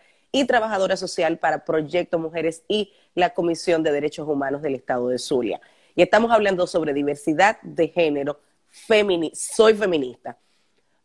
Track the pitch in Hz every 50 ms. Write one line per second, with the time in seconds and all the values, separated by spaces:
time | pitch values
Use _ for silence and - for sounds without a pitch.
0 | _ _ _ _ _ _ - 269 277 247 262 240 214 220 214 190 190 185 190 180
1 | 185 175 - - 170 160 165 170 - 165 156 143 - - 165 160 156 143 156 180
2 | 175 - - 170 160 160 160 170 156 165 160 - - - 202 214 208 202 _ _
3 | _ _ - 175 180 175 175 - 170 170 165 160 - - 170 160 160 156 147 147
4 | 143 156 - - 151 151 151 139 139 135 139 143 151 147 135 123 - - 135 123
5 | 123 123 127 123 - - 151 127 120 104 87 - - - _ _ _ _ - -
6 | 175 175 - 214 233 226 240 220 214 196 190 175 180 175 - 180 160 147 139 143
7 | 143 143 147 143 - - 156 147 185 208 220 - - 175 151 156 165 151 - 180
8 | 170 156 147 143 139 147 143 - _ _ _ _ _ _ _ - - - 226 214
9 | 208 202 185 170 160 151 - - - - - - 220 220 220 202 214 196 175 151
10 | 135 123 120 - - 127 117 _ _ _ _ _ _ _ _ _ _ _ _ _
11 | _